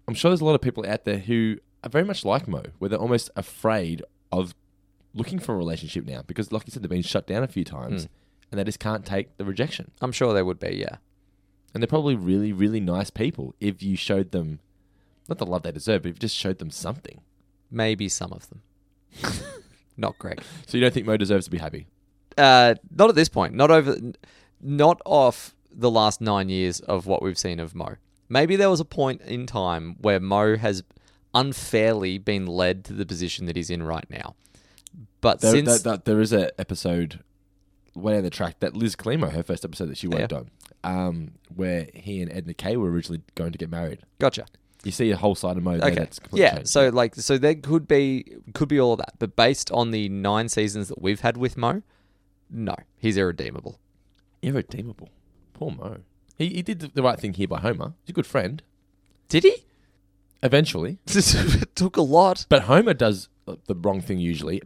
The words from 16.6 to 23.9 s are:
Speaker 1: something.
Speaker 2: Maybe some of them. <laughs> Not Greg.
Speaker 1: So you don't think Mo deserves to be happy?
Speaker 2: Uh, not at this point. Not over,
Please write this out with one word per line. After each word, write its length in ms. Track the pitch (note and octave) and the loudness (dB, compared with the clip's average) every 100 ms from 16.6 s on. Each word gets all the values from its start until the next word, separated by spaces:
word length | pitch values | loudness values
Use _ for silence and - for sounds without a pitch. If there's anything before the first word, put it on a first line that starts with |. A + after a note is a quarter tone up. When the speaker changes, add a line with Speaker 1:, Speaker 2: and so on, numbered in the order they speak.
| D#2+ | -8
Speaker 1:
something. 500 | - E2+ C3+ - - _ _ _ _ _ | -10 -10 -10 -16 -20 _ _ _ _ _
Speaker 2:
Maybe 380 | A2+ A2 G#2 G2 | -4 -2 -2 -4
some 240 | - F2+ | -6 -8
of 160 | - - | -12 -18
them. 120 | - _ _ _ _ _ - | -20 _ _ _ _ _ -8
<laughs> 720 | - - C#5+ B4+ - _ _ - | -6 -6 -10 -18 -20 _ _ -6
Not 220 | G#2 - | -6 -6
Greg. 240 | - - - - - | -10 -12 -14 -20 -4
Speaker 1:
So 100 | B2 | 2
you 60 | |
don't 100 | B2 | 2
think 140 | B2+ A2 | 2 0
Mo 100 | A2 | 0
deserves 280 | G2 G2 | 2 2
to 60 | F2 | 0
be 60 | E2+ | -6
happy? 280 | D2+ - - _ _ _ _ - | -8 -12 -16 _ _ _ _ 6
Speaker 2:
Uh, 380 | C#3 B2+ A#2+ A2+ - | 8 10 8 4 -2
not 140 | D3+ A3 | 6 6
at 60 | |
this 140 | D#3+ D#3+ | 6 2
point. 260 | - F2 | 0 -2
Not 160 | A#2 D3+ | 4 6
over, 220 | D#3+ C#3 | 6 6